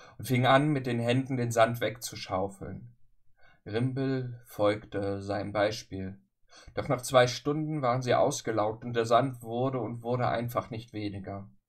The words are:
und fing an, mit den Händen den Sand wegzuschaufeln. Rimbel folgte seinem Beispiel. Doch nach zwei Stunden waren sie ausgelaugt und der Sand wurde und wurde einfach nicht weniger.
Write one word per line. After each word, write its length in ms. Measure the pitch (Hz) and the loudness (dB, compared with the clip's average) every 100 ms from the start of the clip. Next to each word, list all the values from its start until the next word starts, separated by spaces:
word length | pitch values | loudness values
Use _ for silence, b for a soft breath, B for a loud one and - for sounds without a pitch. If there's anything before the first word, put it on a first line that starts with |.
| B - | B -12
und 80 | 110 | -2
fing 220 | 127 131 | 2 6
an, 220 | 135 151 | 6 6
mit 180 | 143 127 | 2 0
den 120 | 117 | 0
Händen 380 | 117 127 131 131 | 2 2 2 -2
den 140 | 120 | 0
Sand 280 | 117 113 117 | 4 4 4
wegzuschaufeln. 1160 | 107 - - - - 95 98 - - - 120 - - _ - b b b - | -2 -4 -10 -10 -6 -4 -4 -6 -12 -12 -14 -20 -20 _ -20 b b b -6
Rimbel 760 | 104 131 131 135 131 127 120 - | -2 0 0 -2 -2 -4 -10 -14
folgte 760 | - 104 104 - 101 98 98 | 0 0 0 -4 -4 -4 -4
seinem 320 | 98 101 101 | -4 -4 -2
Beispiel. 680 | 104 104 117 - 95 95 98 _ _ _ B B | 0 0 0 -8 -8 -8 -10 _ _ _ B B
Doch 140 | - - | -8 -4
nach 140 | 127 | -4
zwei 260 | - 131 123 | 4 6 6
Stunden 560 | - 147 151 151 156 | 2 -2 -2 -2 -2
waren 180 | 127 127 | 0 0
sie 140 | 123 117 | 2 4
ausgelaugt 680 | 113 147 - 110 104 113 | 4 2 -2 0 0 -2
und 100 | 120 | -4
der 120 | 117 113 | -2 4
Sand 380 | 120 135 123 | 4 4 -4
wurde 360 | 113 117 127 131 | -6 -2 0 0
und 220 | 107 117 | -4 -6
wurde 260 | 117 123 123 | -4 -2 0
einfach 440 | 92 120 117 - | 0 -2 -4 -4
nicht 200 | 113 - | -8 -10
weniger. 580 | 107 104 98 95 98 98 - | -8 -8 -8 -10 -10 -12 -20